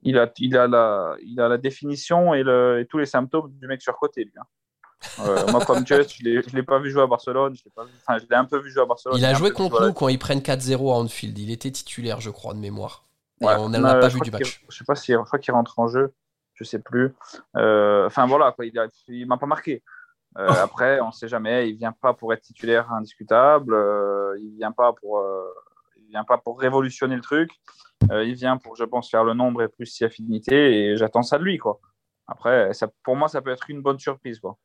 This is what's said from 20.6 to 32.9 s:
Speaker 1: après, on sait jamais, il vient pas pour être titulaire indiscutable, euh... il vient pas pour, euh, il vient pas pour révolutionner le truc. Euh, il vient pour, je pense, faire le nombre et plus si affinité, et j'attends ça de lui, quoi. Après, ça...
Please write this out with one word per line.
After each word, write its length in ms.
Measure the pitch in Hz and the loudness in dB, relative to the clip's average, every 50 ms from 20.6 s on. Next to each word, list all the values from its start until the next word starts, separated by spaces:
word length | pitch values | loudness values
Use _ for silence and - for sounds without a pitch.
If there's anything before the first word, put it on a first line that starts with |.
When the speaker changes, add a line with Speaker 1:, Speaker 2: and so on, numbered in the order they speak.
| 95 | 4
Speaker 1:
après, 380 | 101 - - 123 127 139 135 | 0 0 0 2 2 2 2
on 120 | 123 113 113 | 0 -4 -6
sait 160 | - - 113 | -12 -12 -6
jamais, 400 | 123 113 110 110 117 127 123 113 | -6 -4 -2 0 0 0 0 -2
il 60 | 107 | -4
vient 160 | 110 117 113 117 | -6 -8 -8 -8
pas 200 | _ - 131 120 | _ 0 0 0
pour 200 | _ - 113 113 | _ -2 -4 -4
être 80 | 110 _ | -4 _
titulaire 480 | _ - _ - 113 117 117 117 117 117 | _ -20 _ 0 2 2 2 2 0 -4
indiscutable, 800 | 113 107 107 - _ 110 - 110 117 127 143 151 147 143 123 113 | -6 -6 -8 -14 _ -4 2 4 6 6 6 6 4 4 2 0
euh... 640 | 107 104 101 104 104 101 101 101 101 101 98 98 101 | 2 2 2 0 0 -2 -2 -2 -4 -4 -6 -6 -8
il 160 | 107 107 107 | -12 -16 -12
vient 160 | 107 110 110 113 | -8 -8 -8 -2
pas 200 | - 123 120 117 | 2 2 2 2
pour, 260 | _ - 101 104 104 | _ -8 -6 -4 -4
euh, 260 | 98 98 98 95 92 92 92 95 _ _ _ _ _ _ _ | -4 -4 -6 -8 -10 -12 -16 -18 _ _ _ _ _ _ _
il 120 | _ 107 110 | _ _ _
vient 140 | 107 107 110 | -10 -10 0
pas 140 | - 123 117 | 0 0 0
pour 200 | _ 120 117 123 | _ -6 -8 -2
révolutionner 540 | 131 127 131 135 135 131 123 - 135 131 131 | -2 0 2 2 0 0 -4 -4 -4 -4 -4
le 60 | 123 117 | -6 -6
truc. 280 | - 143 151 165 165 - _ _ - _ _ - _ _ _ - - | -2 0 0 0 -2 -4 _ _ -20 _ _ -20 _ _ _ 2 2
Euh, 140 | 101 107 110 | 2 0 -2
il 100 | 117 123 | -2 -4
vient 220 | 123 123 127 131 127 | -4 -2 -2 -2 -2
pour, 160 | _ 117 113 | _ -14 -8
je 80 | 113 117 | -8 -8
pense, 240 | 113 123 123 117 - | -4 -4 -6 -6 0
faire 140 | - 113 113 | 0 2 2
le 80 | 113 113 | 2 2
nombre 280 | 120 123 127 120 117 117 | 0 0 0 0 0 -2
et 60 | 110 | -4
plus 180 | - _ 120 | -4 _ -16
si 180 | 113 - - 117 | -14 -8 -4 -4
affinité, 500 | 113 - - 110 113 113 110 110 - 135 139 147 139 120 107 104 104 | -4 -4 -6 -8 -6 -6 -4 0 2 4 4 6 6 4 4 2 0
et 60 | 104 | 0
j'attends 260 | 110 113 107 - 117 120 | 0 0 0 0 0 0
ça 160 | 120 - 143 | 0 -2 -2
de 60 | 165 | 0
lui, 140 | 190 190 156 | -2 -4 -4
quoi. 220 | - 113 101 - _ _ _ _ _ _ _ _ _ | -4 -6 -6 -6 _ _ _ _ _ _ _ _ _
Après, 460 | - - - - 117 123 127 107 95 104 | -18 -18 -6 -2 2 2 4 2 2 0
ça... 140 | - - 107 | -4 -6 -8